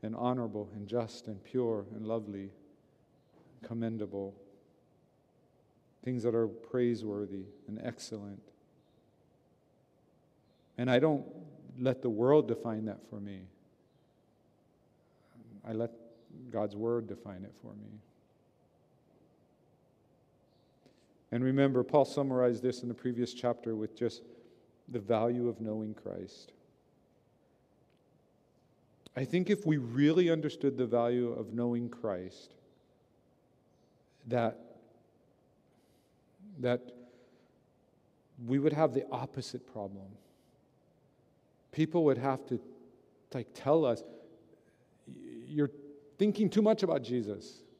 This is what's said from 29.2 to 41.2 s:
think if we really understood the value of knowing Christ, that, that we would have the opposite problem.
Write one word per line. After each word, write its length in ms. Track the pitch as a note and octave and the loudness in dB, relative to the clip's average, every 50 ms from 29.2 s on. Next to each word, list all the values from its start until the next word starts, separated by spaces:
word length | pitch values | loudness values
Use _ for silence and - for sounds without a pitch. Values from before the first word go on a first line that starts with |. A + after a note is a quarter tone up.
| C3+ | -4
think 240 | - - F3+ F#3 F#3 | 0 2 0 4 4
if 160 | G#3 G3 - | 2 2 4
we 120 | D#3+ D#3 | 2 2
really 520 | D3 B2+ A#2 A#2 C3 C#3+ D3 D#3+ F3 F#3 E3 | 2 2 -2 2 6 6 8 8 8 6 6
understood 480 | E3 D#3+ D3+ D3+ - - - C#3+ B2 | 4 4 2 -2 -4 0 0 0 2
the 100 | A#2+ B2+ | 2 0
value 440 | A2+ A2+ A#2+ A#2 A#2+ B2 B2 B2 A#2+ | 2 4 4 4 4 4 2 2 0
of 240 | A#2 A#2 A2+ G2 G#2 | 0 -4 -6 -4 -2
knowing 340 | A#2 A#2+ A#2+ A#2+ A#2 A#2+ A#2 | -2 0 0 0 0 -2 -4
Christ, 640 | A#2+ - - A2+ G2 F2+ F2+ F#2 - - - - - - _ - _ _ _ _ _ _ _ _ _ _ _ _ _ _ _ _ _ _ _ _ _ _ _ _ _ _ _ _ _ _ - | -8 -6 -6 -4 -4 -4 -6 -10 -14 -16 -20 -20 -20 -20 _ -20 _ _ _ _ _ _ _ _ _ _ _ _ _ _ _ _ _ _ _ _ _ _ _ _ _ _ _ _ _ _ -8
that, 320 | A2+ B2 B2 A#2 A2+ A2+ - - - - - - - _ _ _ _ _ _ _ _ _ _ _ _ _ _ _ _ _ _ _ _ _ _ _ _ _ _ _ _ _ _ F#3 G#3 G3+ D3+ | -2 0 2 2 2 0 -4 -14 -20 -20 -20 -20 -20 _ _ _ _ _ _ _ _ _ _ _ _ _ _ _ _ _ _ _ _ _ _ _ _ _ _ _ _ _ _ -20 -20 -12 -4
that 340 | B2 B2 B2 B2 B2 - - - - - - - - - _ _ _ _ _ _ _ _ _ _ _ _ _ _ _ _ _ _ _ _ _ - A#2+ | 0 0 0 0 -2 -8 -18 -20 -20 -20 -20 -20 -20 -20 _ _ _ _ _ _ _ _ _ _ _ _ _ _ _ _ _ _ _ _ _ -14 -4
we 140 | A#2 C3 C#3 | 0 0 4
would 140 | C#3 D#3 D3 | 4 4 4
have 200 | D3 D#3+ D3 A#2+ | 4 2 4 4
the 160 | C3+ C3 - | 0 -2 -2
opposite 600 | C#3 B2 B2+ C3 - C3+ B2 - - B2 - - - | -6 -6 -6 -6 -8 -10 -10 -8 -10 -12 -12 -12 -12
problem. 460 | A2+ G#2 F#2+ G2 G2 G2 G2 G2+ G#2 - _ _ _ _ _ _ _ _ _ _ _ _ _ _ _ _ _ _ _ | -10 -10 -10 -10 -12 -16 -16 -18 -20 -20 _ _ _ _ _ _ _ _ _ _ _ _ _ _ _ _ _ _ _